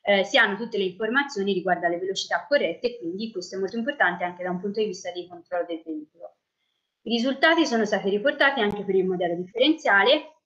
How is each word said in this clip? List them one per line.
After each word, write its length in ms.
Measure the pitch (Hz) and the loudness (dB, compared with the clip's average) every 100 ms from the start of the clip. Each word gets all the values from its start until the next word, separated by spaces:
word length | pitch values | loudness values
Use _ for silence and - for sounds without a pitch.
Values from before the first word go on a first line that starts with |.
eh, 220 | - 202 | 2 2
si 140 | 190 262 | 4 4
hanno 200 | 220 196 | 2 0
tutte 200 | 233 214 | -4 -4
le 60 | |
informazioni 720 | 190 180 220 254 277 202 196 | -4 -2 -2 0 -2 -2 0
riguardo 340 | 185 185 175 170 | 0 0 0 0
alle 100 | 175 | -2
velocità 480 | 190 190 - 180 - | -2 -6 -4 -4 0
corrette 400 | 285 185 170 240 | 0 0 -2 -4
e 120 | - | -4
quindi 320 | 165 185 226 | -8 -6 -6
questo 240 | 190 175 190 | -8 -8 -6
è 40 | |
molto 180 | 190 233 | -4 -4
importante 460 | 233 285 180 175 | -6 0 0 0
anche 200 | 180 180 | -6 -6
da 80 | 185 | -6
un 80 | 180 | -4
punto 200 | 202 214 | -4 -4
di 60 | 208 | -4
vista 260 | 180 180 | -4 -10
di 160 | 175 175 | -10 -12
controllo 380 | 170 - 180 165 | -16 -8 -6 -4
del 140 | 165 | -8
veicolo. 540 | 165 156 156 170 170 _ _ _ _ _ _ _ | -8 -12 -12 _ -20 _ _ _ _ _ _ _
I 100 | - | -4
risultati 540 | 233 247 269 320 330 311 | 0 0 2 4 4 4
sono 180 | 233 | 2
stati 260 | 208 196 196 | 2 0 0
riportati 520 | 202 262 294 277 277 | 0 0 2 2 4
anche 220 | 208 202 | 0 0
per 100 | 190 | 0
il 140 | 190 185 | 2 2
modello 280 | 180 175 170 | 0 0 -2
differenziale, 1080 | 180 226 277 320 247 196 240 - - _ | -6 0 2 4 4 4 6 4 0 _